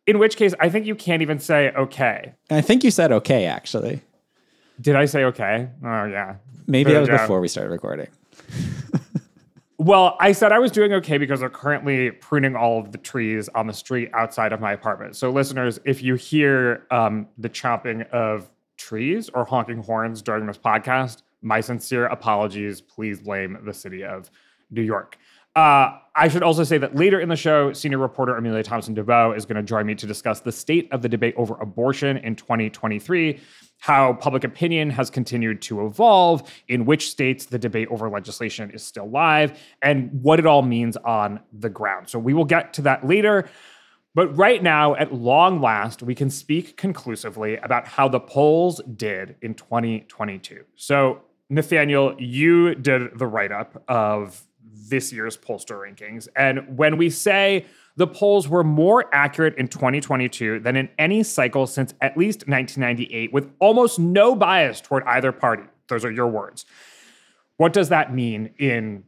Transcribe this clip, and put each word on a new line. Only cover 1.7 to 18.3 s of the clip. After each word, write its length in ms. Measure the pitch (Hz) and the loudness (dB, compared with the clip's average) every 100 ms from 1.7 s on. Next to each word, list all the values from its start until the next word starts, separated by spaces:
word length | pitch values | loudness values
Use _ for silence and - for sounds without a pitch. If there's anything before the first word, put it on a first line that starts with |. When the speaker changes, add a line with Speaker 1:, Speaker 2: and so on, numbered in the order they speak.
Speaker 1:
okay. 640 | 139 135 - 127 104 - - - | 0 -4 -2 -2 -2 -8 -16 -2
Speaker 2:
I 100 | 156 | 0
think 240 | 143 247 | 4 4
you 60 | 247 | 4
said 220 | 185 160 | 4 4
okay, 320 | 110 - 131 90 | 2 2 2 0
actually. 560 | 55 - 113 113 147 - _ _ _ _ _ _ - | -4 -6 -6 -6 -8 -12 _ _ _ _ _ _ -6
Speaker 1:
Did 160 | 123 139 | 2 2
I 80 | |
say 200 | 143 143 | 2 2
okay? 440 | 131 120 101 110 123 123 | 0 0 -2 -2 -4 -10
Oh, 200 | 123 113 104 | -6 -6 -4
yeah. 300 | 98 95 101 - - - | -6 -8 -12 -20 -12 0
Speaker 2:
Maybe 260 | 131 143 | 4 6
Speaker 1:
Better 20 | |
Speaker 2:
that 60 | 151 | 6
was 80 | 139 | 6
Speaker 1:
job. 120 | 117 | 4
Speaker 2:
before 200 | 110 92 | 2 0
we 80 | 87 | -2
started 220 | - 101 | -4 -6
recording. 380 | 85 - 73 - | -6 -8 -8 -10
<laughs> 60 | _ _ - - - - - - - - 185 - _ _ _ _ - | _ _ -20 -14 -8 -8 -8 -6 -6 -6 -10 -12 _ _ _ _ -2
Speaker 1:
Well, 380 | 160 196 185 - | 4 6 6 4
I 120 | 190 | 4
said 200 | 196 214 | 4 4
I 60 | 214 | 6
was 140 | 254 | 4
doing 220 | 208 208 | 2 2
okay 240 | 196 156 143 | 2 0 -2
because 220 | 139 139 | 0 -2
they're 100 | 127 | -4
currently 600 | - 143 147 143 135 123 | -6 -4 -4 -2 -2 -2
pruning 460 | - - 147 135 123 | -4 -4 0 0 0
all 240 | 117 113 | 0 0
of 120 | 101 | -4
the 60 | 104 | -12
trees 520 | - 131 113 110 101 | -10 -6 -4 -4 -6
on 160 | 113 110 | -6 -6
the 80 | |
street 340 | 101 - 127 117 | -8 -8 -6 -4
outside 380 | 113 113 - 110 | -4 -4 -2 -4
of 40 | 101 | -2
my 140 | 107 | -4
apartment. 440 | 101 113 95 104 95 | -4 -6 -6 -10 -6
So 140 | 127 | -2
listeners, 480 | 135 139 131 123 110 | 0 -2 -2 -4 -4
if 180 | - 135 | -4 -4
you 120 | 127 | -2
hear, 720 | 127 - 151 143 135 123 120 - | -4 -2 0 2 2 0 -2 -2
um, 380 | 123 113 107 104 - | 0 0 -2 -8 -12
the 140 | 113 | -12
chopping 500 | - 127 117 123 113 113 | -6 -4 -4 -4 -8 -6
of 400 | 120 110 | -4 -2